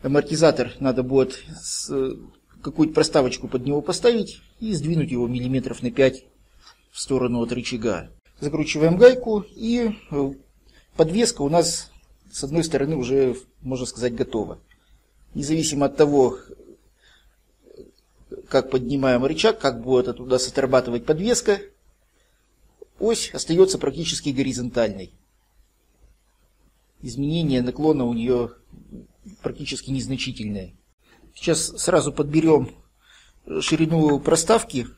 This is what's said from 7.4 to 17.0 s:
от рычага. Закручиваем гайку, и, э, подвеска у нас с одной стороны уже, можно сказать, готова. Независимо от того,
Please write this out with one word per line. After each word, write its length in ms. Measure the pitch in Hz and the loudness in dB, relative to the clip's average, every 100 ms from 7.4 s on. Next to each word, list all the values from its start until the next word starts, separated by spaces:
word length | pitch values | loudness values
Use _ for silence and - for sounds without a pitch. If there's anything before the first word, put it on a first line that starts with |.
от 100 | 117 | -4
рычага. 600 | 123 117 123 113 90 - - _ _ | -4 -6 -6 -4 -4 -8 -20 _ _
Закручиваем 580 | 143 156 151 156 160 180 | -6 -4 -4 2 2 8
гайку, 480 | 247 254 226 208 - - | 8 8 0 -2 -4 -10
и, 360 | 226 240 226 208 - | -2 0 0 -4 -6
э, 240 | 143 135 139 _ _ _ _ _ - | -4 -4 -6 _ _ _ _ _ 0
подвеска 460 | 160 190 233 - | 2 2 0 0
у 80 | 143 | 2
нас 420 | 165 165 - - - _ _ _ | 2 2 -2 -10 -20 _ _ _
с 120 | - | -10
одной 200 | 139 160 | -4 -2
стороны 320 | 160 139 139 160 | 0 0 0 -2
уже, 400 | 120 135 131 117 - _ | 0 2 2 0 -10 _
можно 240 | 131 127 123 | -8 -6 -6
сказать, 300 | - 123 117 | -4 -4 -2
готова. 440 | 120 113 90 82 _ _ _ _ _ _ _ | -4 -4 -6 -10 _ _ _ _ _ _ _
Независимо 540 | - 143 160 147 143 139 | -10 -2 -2 -2 0 -2
от 100 | 139 | 4
того, 400 | 151 143 123 - - - - - _ _ | 4 6 4 2 -16 -20 -20 -20 _ _